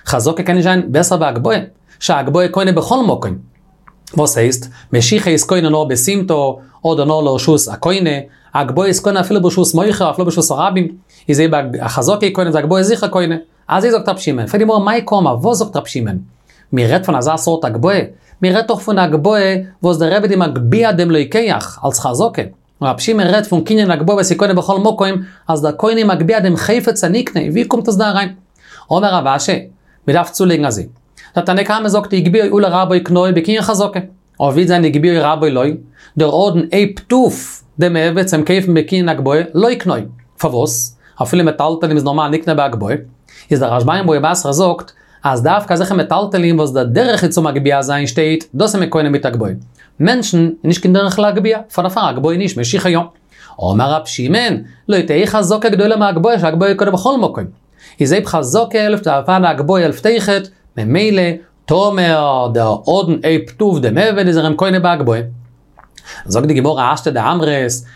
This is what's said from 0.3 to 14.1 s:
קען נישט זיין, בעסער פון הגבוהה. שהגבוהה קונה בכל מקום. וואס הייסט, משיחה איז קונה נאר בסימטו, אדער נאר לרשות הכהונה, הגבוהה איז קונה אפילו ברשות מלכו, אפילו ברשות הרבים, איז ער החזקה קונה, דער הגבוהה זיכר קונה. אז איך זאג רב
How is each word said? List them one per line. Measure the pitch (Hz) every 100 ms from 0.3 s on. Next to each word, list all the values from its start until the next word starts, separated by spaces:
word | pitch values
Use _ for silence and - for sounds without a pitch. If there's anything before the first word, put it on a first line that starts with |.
| 170
קען | 185 180
נישט | 175
זיין, | 185 -
בעסער | 139 - 175
פון | 147
הגבוהה. | 120 226 220 - _ _ -
שהגבוהה | - 147 135 170 180
קונה | 190 190
בכל | 165 - 262
מקום. | 214 120 98 92 - _ _ _ _ _ - 160
וואס | 151 117
הייסט, | 120 127 - - -
משיחה | 123 120 214 185
איז | 151
קונה | - 185 160
נאר | 151
בסימטו, | 143 123 - 196 185 151 139 135 - _ 165
אדער | 147
נאר | 143 156
לרשות | 143 131 160 147 110
הכהונה, | 101 170 196 170 143 143 _ _
הגבוהה | 143 131 139 190
איז | 185
קונה | 202 196
אפילו | 185 208
ברשות | 175 185 175
מלכו, | 165 208 202 170
אפילו | 143
ברשות | 175 165 -
הרבים, | 139 185 185 170 - _ _ -
איז | 143
ער | 160 147 131 117
החזקה | 117 143 175 208 202
קונה, | 190 175
דער | 151
הגבוהה | 147 190
זיכר | 196 233 202
קונה. | 185 170 160 - _ -
אז | 185
איך | 233
זאג | 226
רב | -